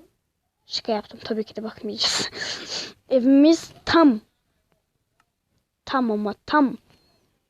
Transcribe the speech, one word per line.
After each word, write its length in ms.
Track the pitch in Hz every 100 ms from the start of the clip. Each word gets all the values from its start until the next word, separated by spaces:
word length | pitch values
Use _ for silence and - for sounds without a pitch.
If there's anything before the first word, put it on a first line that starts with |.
| 339 _ _ _ _ _ -
Şaka 260 | - -
yaptım. 280 | 214 - -
Tabii 200 | - 220
ki 120 | 214 -
de 80 |
bakmayacağız. 680 | 220 - 214 220 - - - - - - -
<laughs> 400 | - - - -
Evimiz 640 | 262 240 277 294 330 - - -
tam. 360 | 330 311 220 - _ _ _ _ _ _ _ _ _ _ _ _ _ _ _ -
Tam 260 | 269 240
ama 240 | 208 208 202 -
tam 320 | 302 262 - _ _ _ _ _ _ _